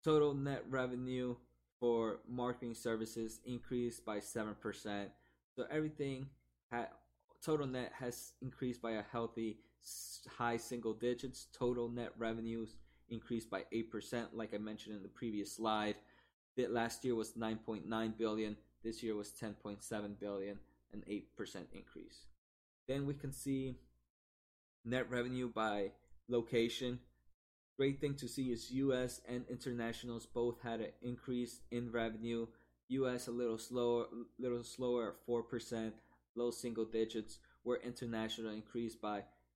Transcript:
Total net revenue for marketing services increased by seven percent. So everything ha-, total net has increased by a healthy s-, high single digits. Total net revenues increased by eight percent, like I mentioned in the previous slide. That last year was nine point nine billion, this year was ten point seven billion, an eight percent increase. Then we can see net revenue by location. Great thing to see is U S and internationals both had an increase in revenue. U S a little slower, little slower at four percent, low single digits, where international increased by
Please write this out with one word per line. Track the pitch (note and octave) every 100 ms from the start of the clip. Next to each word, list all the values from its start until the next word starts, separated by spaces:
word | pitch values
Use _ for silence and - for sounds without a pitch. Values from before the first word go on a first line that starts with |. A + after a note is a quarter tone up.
Total | - D#3 D3
net | C#3 C#3 C3+ -
revenue | C3 B2+ B2 B2+ B2+ B2 A#2+ - _ _ _
for | A#2+ A#2 A2+ - -
marketing | B2 B2 A#2+ B2
services | A2+ A#2+ A2+ A2 A#2 A2 -
increased | - B2 - B2 A#2+ A#2
by | - G#2
seven | - A#2 G#2+ G#2
percent. | A2 G2+ G#2+ G2+ G2+ - _ _ _ -
So | A#2+
everything | D#3 D#3 D#3 C#3 C3 C3+ - _ _ _
ha-, | A#2+ - - _ _ _ -
total | - D#3 C#3
net | B2+ B2 -
has | B2+ A#2+ - -
increased | C3 - B2+ A#2+
by | A#2
a | A2 G2+
healthy | A#2+ A#2 - A2+ G#2+ - _
s-, | - - - - - -
high | A#2 A#2
single | - A#2+ A#2
digits. | G#2+ A#2+ A#2+ C3 B2 -
Total | - B2 A#2+ A#2+
net | A#2+ A#2 -
revenues | A2+ A2+ A2+ A2+ A2 - - - _
increased | A#2 - A#2 -
by | F#2+ -
eight | A2+ A2+
percent, | A2 - B2 A#2
like | A2 G#2+
I | G#2
mentioned | G#2+ A2 - G#2
in |
the | F#2+
previous | - A#2 G#2 G2 -
slide. | A2 G#2+ G#2+ G#2 - - _ _ _ -
That | A#2+
last | A#2 A#2 -
year | B2+
was | A2+ G#2+ A#2
nine | A2+ A2
point | - G#2+ D#2
nine | A2+ A2+ A2
billion, | A2+ G#2+ G#2+ G#2 - _
this | A2+ A2+
year | A#2
was | G#2 G#2
ten | - A2+
point | G2+ G#2+ G#2
seven | - G#2+ G#2 G2+
billion, | G2+ G2+ G2 G2+ - _ _
an | G#2 -
eight | G2+ - -
percent | G2+ G2 -
increase. | F#2 - - - - - - _ _ _ _ -
Then | C3+ C#3
we |
can | C#3+ C#3
see | C3+ - C3+ C3 B2+ - _ _ _ _ _ _ _ _ _
net | A#2 B2+ A2+
revenue | B2 B2 B2+ B2
by | A2+ A2 G#2 G2 - _ - -
location. | A#2+ A2+ A#2+ A#2 - B2+ B2 - _ - - _ _ _ -
Great | C#3 C#3
thing | D3
to | C#3 B2
see | - B2+
is | A#2 -
U | B2+ C#3
S | B2+ B2+ - -
and | B2 B2
internationals | A#2+ C3+ A#2+ A#2 A#2 B2 A#2 -
both | B2 A#2+ A#2
had | B2 A#2
an | G#2+ -
increase | B2 A#2+ - B2 A#2+ - -
in | A#2+ A#2+
revenue. | A#2 A2+ A2 A#2 A#2 A2+ - _ _ _
U | C3 C3
S | B2 B2
a |
little | A#2+ B2 A2+
slower, | - B2 A#2+ A#2+ A#2 A#2+ A2+ -
little | B2+ A#2+
slower | A#2 - B2+ B2 A2
at | -
four | - A#2+
percent, | A#2 B2 - A#2 A2 A2 - _ _
low | A2+ A#2+
single | A#2 B2 A2+
digits, | A2 A2+ A2 A2+ G#2+ - - _
where | A#2+ B2
international | B2 A#2+ A#2+ A2+ A2 - A2+
increased | G#2+ G#2+ A#2 A#2 A2+
by | G#2+ G#2 - _ _